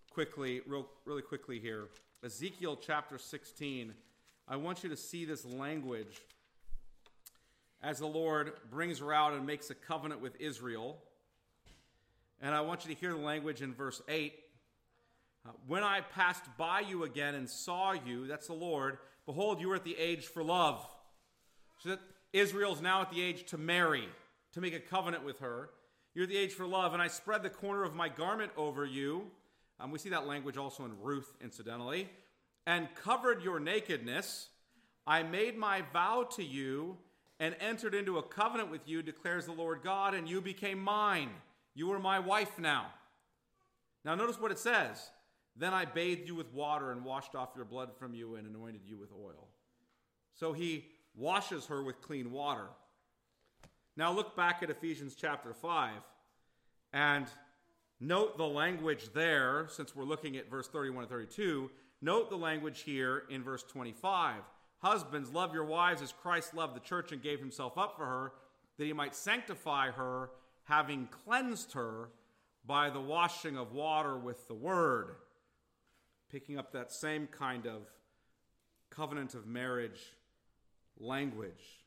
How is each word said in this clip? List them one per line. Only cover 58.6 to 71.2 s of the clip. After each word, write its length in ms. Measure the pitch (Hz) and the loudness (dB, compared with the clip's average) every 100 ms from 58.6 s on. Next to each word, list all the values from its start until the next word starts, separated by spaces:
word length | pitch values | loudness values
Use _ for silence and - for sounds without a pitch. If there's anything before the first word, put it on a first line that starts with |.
| 165 175 160 147 113 | 2 2 2 0 0
there, 520 | 147 165 151 127 143 160 | 2 6 6 6 4 0
since 280 | - 143 139 | -6 -10 -6
we're 80 | |
looking 320 | 135 151 151 135 | -2 -2 -2 -6
at 120 | 131 | -6
verse 200 | 135 123 | -6 -6
thirty-one 360 | 151 139 127 | -4 -2 -4
and 60 | 117 | -4
thirty-two. 600 | 123 110 - 202 147 131 - - - | -6 -6 0 2 2 -2 -8 -20 -4
Note 300 | 147 208 226 | 2 4 4
the 80 | 190 | 0
language 440 | 165 156 151 135 | 0 0 -2 -4
here 440 | - 135 131 139 - | -4 0 2 2 -2
in 140 | 135 | -8
verse 220 | 127 131 | -6 -6
twenty-five. 800 | - 135 120 110 185 185 156 107 95 - _ - | -8 -8 -8 -2 0 4 2 0 -8 -18 _ 0
"Husbands, 540 | 185 214 143 147 131 | 4 4 2 -4 -2
love 200 | 156 180 | 0 0
your 120 | 160 | 0
wives 380 | 156 160 175 165 | 0 6 6 4
as 100 | 139 | -2
Christ 420 | - 180 170 160 | -6 0 0 0
loved 220 | 165 156 123 | -2 -2 -4
the 40 | |
church 300 | - 180 165 | -4 -2 -2
and 100 | 143 | -4
gave 200 | 147 143 | -2 -2
himself 360 | 135 131 127 160 | -4 -6 -4 0
up 200 | 202 202 | -2 0
for 100 | 139 | -2
her, 260 | 127 135 - - _ _ - | -2 -4 -10 -20 _ _ -4
that 80 | |
he 80 | 151 | -2
might 240 | 151 143 - | 0 -2 -2
sanctify 720 | 202 233 233 185 160 143 135 | 0 0 0 -6 0 4 4
her, 400 | 127 127 127 131 - - _ | 2 -2 -2 -6 -10 -20 _
having 460 | - 151 143 143 127 | 2 4 4 0 -4
cleansed 640 | - | -8